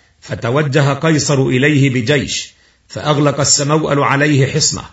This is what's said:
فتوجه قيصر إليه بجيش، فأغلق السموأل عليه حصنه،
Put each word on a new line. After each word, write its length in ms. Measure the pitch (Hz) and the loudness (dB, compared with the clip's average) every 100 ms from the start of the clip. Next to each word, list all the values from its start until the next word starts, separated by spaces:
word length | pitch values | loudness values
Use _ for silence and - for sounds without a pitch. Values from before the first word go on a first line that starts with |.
| _ _ | _ _
فتوجه 720 | - 87 117 139 147 143 139 | -12 -8 -2 -2 0 2 0
قيصر 480 | 139 160 151 - 139 | 0 0 0 0 0
إليه 480 | 135 127 147 147 135 | 2 2 2 4 2
بجيش، 640 | 127 113 147 95 - - _ _ _ - | 0 0 0 -2 -8 -10 _ _ _ -16
فأغلق 520 | 104 147 147 147 135 | -8 -2 0 0 0
السموأل 640 | 139 - 143 156 151 143 | 0 0 0 0 0 0
عليه 440 | 120 139 151 139 135 | 0 0 2 2 0
حصنه، 360 | 147 - 82 - | 0 -2 -4 -10